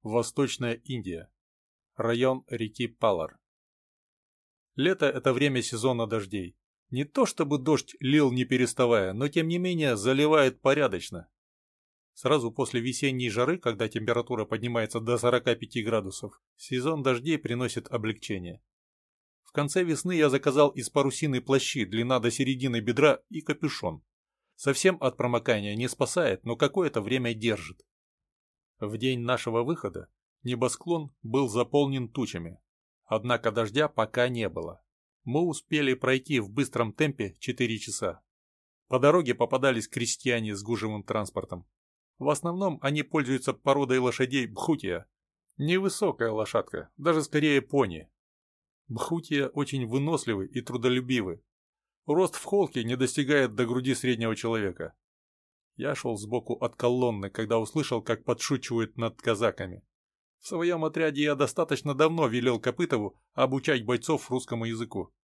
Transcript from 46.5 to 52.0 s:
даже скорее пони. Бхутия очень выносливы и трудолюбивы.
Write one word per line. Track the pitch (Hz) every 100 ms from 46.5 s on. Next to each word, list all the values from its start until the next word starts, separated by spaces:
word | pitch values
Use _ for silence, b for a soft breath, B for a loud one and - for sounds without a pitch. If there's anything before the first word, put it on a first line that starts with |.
| 113 - - - -
даже | 151 156
скорее | 143 151 151 139
пони. | 135 143 107 82 78 _ _ _ _ _ _ _ -
Бхутия | 110 - 165 - 147 135
очень | - 135 135 117
выносливы | 131 147 160 - 101 95
и | 123
трудолюбивы. | 117 123 123 127 127 123 92 82 _ _ _ _ _ _